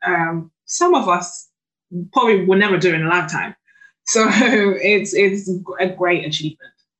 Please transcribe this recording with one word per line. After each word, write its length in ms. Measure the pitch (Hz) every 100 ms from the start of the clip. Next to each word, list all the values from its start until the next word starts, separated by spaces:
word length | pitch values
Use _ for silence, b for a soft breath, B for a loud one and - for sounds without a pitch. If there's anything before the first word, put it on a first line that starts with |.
| 180
um, 440 | 170 165 165 - _
some 300 | - - 359
of 140 | 302 196
us 400 | 175 - - - _ _ _ _ 175 175
probably 320 | 175 233 196
will 120 | 180 190
never 180 | 208 175
do 160 | 180
in 80 | 160
a 40 | 160
lifetime. 480 | 180 160 170 - - _ b b b -
So 200 | 220 214
<laughs> 40 |
it's, 840 | 202 240 240 202 185 190 208 -
it's 380 | - 196 202 185 185 190 180
a 80 | 185
great 360 | 185 175 170
achievement. 460 | 156 151 156 - - _ _ _